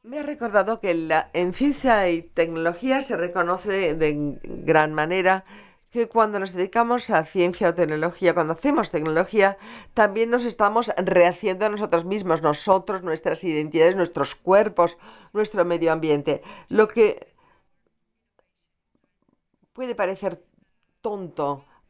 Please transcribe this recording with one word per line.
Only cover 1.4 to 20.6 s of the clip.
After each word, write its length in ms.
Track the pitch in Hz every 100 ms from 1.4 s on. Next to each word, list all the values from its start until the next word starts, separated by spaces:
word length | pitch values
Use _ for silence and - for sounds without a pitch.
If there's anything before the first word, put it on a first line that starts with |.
| 180
ciencia 560 | - 285 277 254 214 185
y 120 | 170
tecnología 760 | - - 165 165 165 170 262 262
se 160 | 269 190
reconoce 760 | 175 180 175 180 208 196 175
de 440 | 160 156 147 147 131
gran 500 | - - - 156 156
manera 520 | 156 156 185 180 190 - - - _ _
que 180 | 240 226
cuando 320 | 226 214 202
nos 120 | 190
dedicamos 560 | 175 185 233 233 247 233
a 160 | 185
ciencia 440 | 156 190 175 175 180
o 60 |
tecnología, 600 | 170 160 151 165 175 180
cuando 200 | 165 156
hacemos 360 | 165 277 320 202
tecnología, 680 | 160 156 156 190 214 196 196 - - -
también 340 | - 214 202 226
nos 160 | 240
estamos 460 | 240 - 202 220 226 -
rehaciendo 680 | 190 180 175 175 214 185
a 40 | 214
nosotros 360 | 208 208 170
mismos, 380 | 170 208 185 160
nosotros, 600 | 151 151 - 190 185 190
nuestras 400 | 175 156 185 156
identidades, 500 | 185 151 156 160 165
nuestros 400 | 190 170 147 139
cuerpos, 640 | - - 196 214 180 170 - - - -
nuestro 320 | 208 214 208
medio 280 | 175 170 165
ambiente. 500 | 160 156 147 143 143 - - -
Lo 200 | 208 214
que 440 | 240 208 - - _ _ _ _ _ _ _ _ _ _ _ _ _ _ _ _ _ _ _ _ _ _ _ _
puede 220 | - 254
parecer 480 | 226 185 190 196 170 _ _